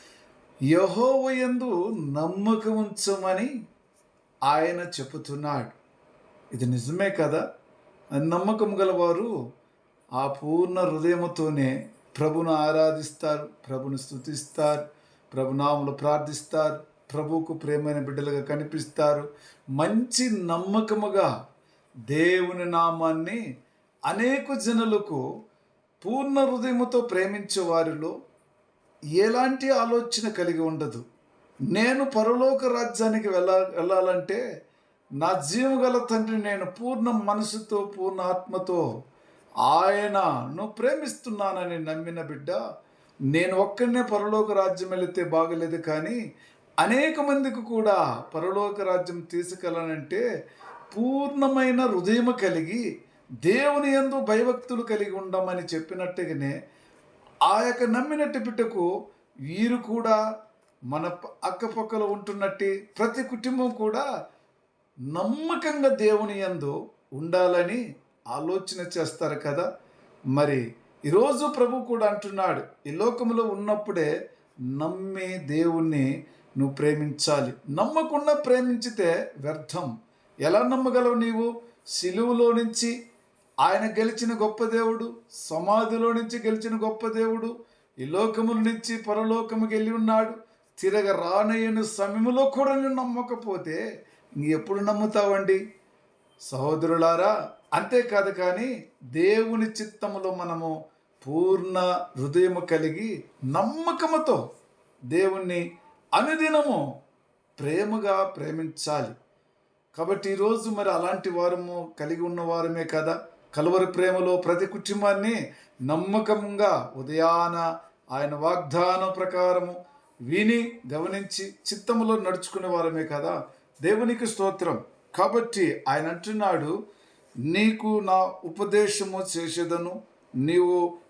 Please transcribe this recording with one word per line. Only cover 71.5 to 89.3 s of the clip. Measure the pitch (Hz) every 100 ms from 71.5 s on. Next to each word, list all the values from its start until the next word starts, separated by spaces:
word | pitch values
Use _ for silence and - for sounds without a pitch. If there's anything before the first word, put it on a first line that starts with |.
| 254 240 254
కూడా | 240 226 208
అంటున్నాడు, | - 202 190 185 135 - - 143
"ఈ |
లోకంలో | 160 226 240 233 233
ఉన్నప్పుడే | 220 196 208 208 - 175 151 160 - _ _ -
నమ్మే | 127 139 160 185 190 190 185 185
దేవుణ్ణి | 139 151 165 165 160 147 131 - - - _ 131
నువ్వు | 135
ప్రేమించాలి. | 139 147 151 147 143 160 143 123 - 135
నమ్మకుండా | 156 240 320 320 294 294
ప్రేమించితే | 294 247 254 247 233 247 220 175 180 - 143
వ్యర్థం." | 143 156 - 247 147 113 - _ _ -
ఎలా | 147 208
నమ్మగలవు | 247 262 262 247 240
నీవు? | 226 233 226 233 233 - _ -
సిలువలో | - 180 196 240 233 233
నుంచి | 226 226 - 233 240 - _ _ _ _ -
ఆయన | 156 196 220
గెలిచిన | 214 226 226 233 214
గొప్ప | 214 214
దేవుడు, | 226 226 226 226 233 - -
సమాధిలో | - - 160 185 220 220 226 233
నుంచి | 226 226 233
గెలిచిన | 220 214 226 220
గొప్ప | 220 214 226
దేవుడు, | 220 226 226 226 240 - _ _ -
ఈ |
లోకముల | 135 180 220 220 226 220
నుంచి | 220 226 233 226
పరలోకముకి | 214 214 220